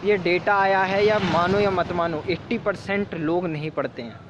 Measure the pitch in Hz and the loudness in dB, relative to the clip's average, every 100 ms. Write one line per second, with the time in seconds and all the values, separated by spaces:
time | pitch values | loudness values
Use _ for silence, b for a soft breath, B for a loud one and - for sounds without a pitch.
0 | 190 208 175 180 180 202 196 196 190 196 | 2 0 2 0 2 2 4 4 2 2
1 | 208 214 190 160 175 202 208 185 170 175 | 4 4 2 2 2 2 2 2 -2 0
2 | 170 156 175 165 - 233 208 196 - 202 | -2 -2 -4 -4 -2 -4 -2 -4 -2 -4
3 | 202 170 156 175 180 156 156 151 139 - | -2 -4 0 0 -2 -4 -6 -4 -6 -6
4 | 117 101 - | -12 -12 -18